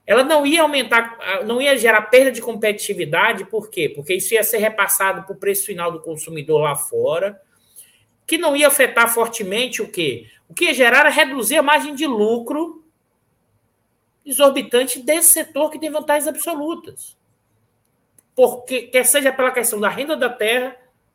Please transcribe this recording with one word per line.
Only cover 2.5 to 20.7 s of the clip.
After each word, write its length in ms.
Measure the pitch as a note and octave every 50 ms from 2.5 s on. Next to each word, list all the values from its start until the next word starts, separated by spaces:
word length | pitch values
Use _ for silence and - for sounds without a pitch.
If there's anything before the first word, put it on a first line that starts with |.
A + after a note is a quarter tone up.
| A3+ G#3+ A3 G#3+ G#3 G3+ - - G3 F3+ E3 D3 D#3+ F3 G3+ A3+ A3 F#3+ F#3+
por 260 | - A3+ G#3+ G#3+ -
quê? 180 | - F3+ D#3 C3+
Porque 260 | - D3 D3 - F#3
isso 200 | G3 - - A3+
ia 80 | A3
ser 160 | G#3 - - G#3+
repassado 640 | G#3 G#3 G#3 - G3 G3 - - G3 F#3+ F3+ F3
pro 140 | E3 - F#3+
preço 300 | - G3 G3+ F#3+ G3 -
final 260 | - F#3+ F3 F3 E3+
do 80 | E3 D#3
consumidor 600 | - E3 D#3+ D3+ - D#3+ E3 D#3 C#3+ D#3 D#3 -
lá 140 | D3+ D3 C#3
fora, 640 | C#3 - - A#2+ A#2 A#2+ C#3 D#3 F3 F#3+ G3+ G#3 - _ _ _ _ _ _ _ - - _ _ _ _ _ _ _ _
que 100 | - D#4+
não 200 | E4+ F4 D4+ C#4
ia 100 | C#4+ D4
afetar 480 | C#4+ C#4+ - B3+ A#3 - A#3 B3 - -
fortemente 640 | A3+ A3+ A#3 - - G#3 F#3 G3 A#3 B3+ A#3+ A#3+ -
o 80 | A3 -
quê? 380 | - F3+ D#3+ C#3 A#2 - - - _ _ _ _
O 40 |
que 120 | E3 - F4
ia 100 | E4+ C#4+
gerar 240 | A#3+ B3+ A#3 B3 C#4
era 120 | D4+ D4
reduzir 480 | B3 C#4+ D#4 C4+ C#4 C4+ G#3+ G#3 C#4+ D#4+
a 40 |
margem 320 | C#4 C#4+ D4+ C#4+ C4 D4+ D4
de 140 | B3+ D#4+ C#4
lucro 760 | A#3+ G#3 G#3 G#3+ A#3 A#3 A#3 - C#4+ D4+ E4+ E4+ - - _ _ _ _ _ _ _ _ _ _ _ _ _ _ _ _ _ _ _ _ _ _ _ _ _ _ _ _ -
exorbitante 720 | D4 C4+ - C#4+ C#4 C4+ C#4+ G#3+ G3+ - A#3+ C4+ C4+ - C#4
desse 280 | A#3+ C4+ D#4 E4+ E4 -
setor 420 | - D#4+ D4 - - C#4 D4+ D4+
que 80 | D4+ -
tem 120 | D#4 D4+
vantagens 360 | C#4+ D4+ D4 D4+ D4 D4+ C#4+
absolutas. 880 | D#4 C#4 - - E4 E4 C#4+ D4 D#4 E4+ F4 - - - - - - _ _ _ _ _ _ _ _ _ _ _ _ _ _ _ _ _ _ _ _ _ _ _ _ -
Porque, 460 | B3+ B3+ A#3+ - - - - C4 B3
quer 220 | - - - B3+ B3
seja 280 | - - C#4+ C4+ C4
pela 180 | B3+ C4+ B3+ B3+
questão 300 | B3+ B3+ G#3+ - G#3+ G#3
da 80 | G#3 G3
renda 280 | E3+ G#3+ C#4 D4+ D#4
da 120 | B3 B3+ A#3
terra, 480 | A#3+ - G#3 G#3+ A#3 B3+ B3+ C4